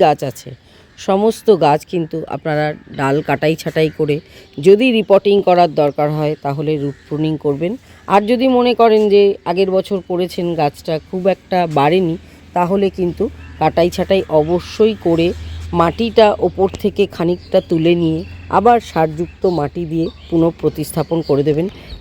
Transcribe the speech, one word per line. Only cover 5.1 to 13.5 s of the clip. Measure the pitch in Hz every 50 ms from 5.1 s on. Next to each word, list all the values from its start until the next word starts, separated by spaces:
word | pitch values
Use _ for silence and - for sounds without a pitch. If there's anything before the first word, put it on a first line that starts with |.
| 196 190 - 202 202 202 190 185
করার | 180 175 175 165 143 156
দরকার | 147 143 139 - 147 147 151 156
হয়, | 151 151 151 - -
তাহলে | 143 139 151 151 151 156 143
রুট | 139 143 131 - -
প্রুনিং | - 151 147 156 156 156 147 -
করবেন। | 147 143 139 170 180 240 262 _ - - - - - 190
আর | 202 214 208
যদি | 247 226 262 262
মনে | 254 247 240 247 240 -
করেন | 233 226 220 214 214 208 196
যে | 202 202 202 196 - - 170
আগের | 175 185 196 185 185
বছর | 190 190 - 208 185 - -
করেছেন, | 180 175 185 170 - - 175 175 170 165
গাছটা | 147 147 - - - 175 160 151 - -
খুব | - 185 180 190 185
একটা | - _ - 185 180 175 165 151 143
বাড়েনি, | 139 151 175 190 185 160 165 190 - - - - - - -
তাহলে | 175 175 170 196 202 196 185 - -
কিন্তু | 180 175 156 - 196 269 - - - -